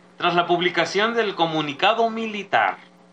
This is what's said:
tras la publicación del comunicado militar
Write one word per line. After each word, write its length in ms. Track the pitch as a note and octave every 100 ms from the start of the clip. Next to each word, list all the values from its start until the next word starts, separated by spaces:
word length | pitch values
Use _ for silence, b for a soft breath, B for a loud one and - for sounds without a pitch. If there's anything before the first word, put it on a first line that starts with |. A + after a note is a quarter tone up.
| - -
tras 180 | - F3
la 100 | F3
publicación 680 | F3 F3 E3+ D#3+ F#3+ A3 A#3
del 180 | G#3 E3
comunicado 760 | E3 D#3 D3+ C#3 F#3+ A3+ A3+
militar 680 | A3+ A3 G#3 F#3+ A#2+ G2 - - _ _